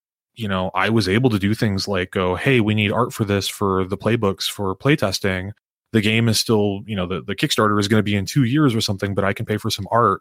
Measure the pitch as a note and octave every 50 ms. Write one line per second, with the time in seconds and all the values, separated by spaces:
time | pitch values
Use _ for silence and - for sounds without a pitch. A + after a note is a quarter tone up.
0 | _ _ _ _ _ _ _ - A2+ G#2 G2 F#2 F#2 F#2 - F2+ F#2 G2+ A2 A#2
1 | G2+ F#2 F#2+ A2+ C3 C3 A2 G2 F#2 G2+ A2 - - A2 G2 F#2+ - - G2+ F#2
2 | F2+ - - G2+ F#2 F2+ F2+ F2 - C#3 C3+ B2 G#2+ G#2+ G#2+ G#2+ G#2 G2+ - -
3 | A#2+ - - - A#2 G2 G2+ G2 F#2 - - - G#2+ G2 F#2+ F#2 F#2+ F2+ G2+ F#2+
4 | - G#2+ A2+ A#2 A2 G2 F#2+ - - - - - G#2 F#2+ F#2+ - - C3+ D3 D#3+
5 | - G2 F#2+ - - G2+ F#2+ F#2 F#2 G2+ A2 - _ _ _ _ _ _ - A2+
6 | G2 G#2+ A2 A2+ A#2 A#2 A2 - - - A#2 G#2+ G#2 G#2 G2 G2 - G2+ A2 G2
7 | F2+ E2+ F#2 F2 B1+ G2 G2 - - - - - A2 G#2 G#2 G#2 G2+ G#2 A2+ A2
8 | G2+ G2+ G#2 G2+ F#2+ F#2+ - D3 C3 A2+ B2+ D3+ D#3 C#3 A2+ A2+ G2+ - G#2 F#2
9 | - G2 G2+ F2+ G2 F#2+ G2+ - A2 - G#2+ G#2 - A2 - - G2 - G#2+ A#2
10 | A#2+ G#2 F#2+ -